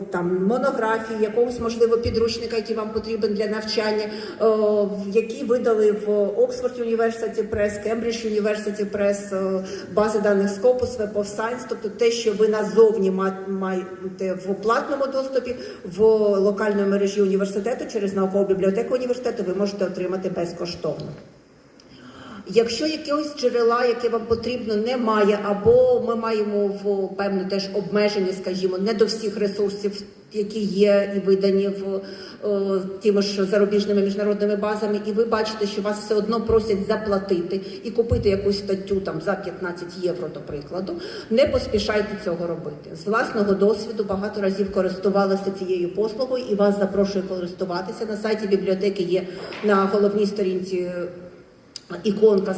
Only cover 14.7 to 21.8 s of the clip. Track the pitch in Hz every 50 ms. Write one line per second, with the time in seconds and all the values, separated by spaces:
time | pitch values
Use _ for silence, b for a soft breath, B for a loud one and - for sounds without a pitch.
14.7 | 240 285 - 311 277 269 269 269 262 269 262 269 262 247 247 247 - B B B
15.7 | B B B 185 170 190 220 220 220 214 208 202 202 196 190 208 196 208 214 208
16.7 | 202 202 196 196 196 196 202 196 - 208 202 190 190 190 196 190 196 214 196 233
17.7 | 254 - - - - 214 202 196 196 196 190 190 190 202 196 185 190 175 190 190
18.7 | 190 226 226 - 262 254 254 240 240 247 - 233 202 214 185 180 180 196 202 196
19.7 | 196 - 190 - 180 190 180 180 190 185 190 175 170 170 170 170 - - 175 170
20.7 | - - - 151 139 151 151 147 - - - - - - _ _ _ - - -
21.7 | - -